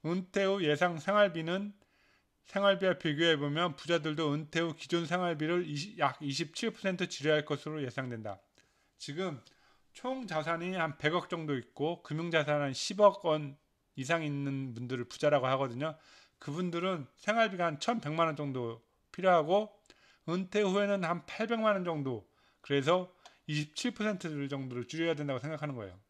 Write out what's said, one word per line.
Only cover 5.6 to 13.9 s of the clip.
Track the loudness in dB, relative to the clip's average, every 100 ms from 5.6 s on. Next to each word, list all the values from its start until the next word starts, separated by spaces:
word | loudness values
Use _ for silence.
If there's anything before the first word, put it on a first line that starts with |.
| 0
이십, | -6 -8 0
약 | 0 0
이십칠 | -6 -4 -4 -4 -4
퍼센트 | -2 -4 -2 -4
줄여야 | -2 2
할 | 2
것으로 | 2 -4 -4 -6
예상된다. | -6 -6 -6 -6 -8 -12 _ _ _ _ _ _
지금 | -12 -6 -6 -6 -14 _ _ _ _
총 | -8 -6 -6 -2
자산이 | -2 0 -2 -2
한 | -2 -4 0
백억 | 0 0 -2
정도 | -6 -2 -4
있고 | -4 -4 -4 -4
금융자산 | -6 -4 0 2 2 0
한 | 0
십억 | -4 -6 6 6 6
원 | 0 0 -2 -12 _ _ _